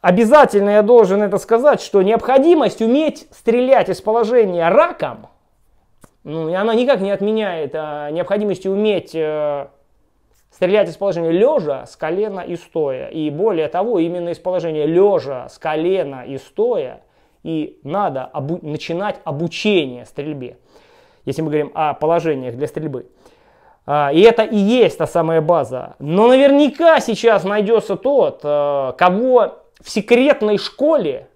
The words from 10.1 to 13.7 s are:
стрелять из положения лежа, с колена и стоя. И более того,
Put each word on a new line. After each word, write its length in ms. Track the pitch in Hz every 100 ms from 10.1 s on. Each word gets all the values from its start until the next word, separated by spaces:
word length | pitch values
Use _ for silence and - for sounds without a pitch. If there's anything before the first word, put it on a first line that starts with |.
| _ _ _ _
стрелять 360 | _ 180 208 190
из 80 | -
положения 360 | 196 170 165
лежа, 540 | 170 240 302 156 135 120
с 100 | -
колена 440 | 156 185 214 196
и 140 | 175
стоя. 540 | 170 - 165 147 127 135
И 220 | - 156
более 360 | 147 220 175
того, 320 | 151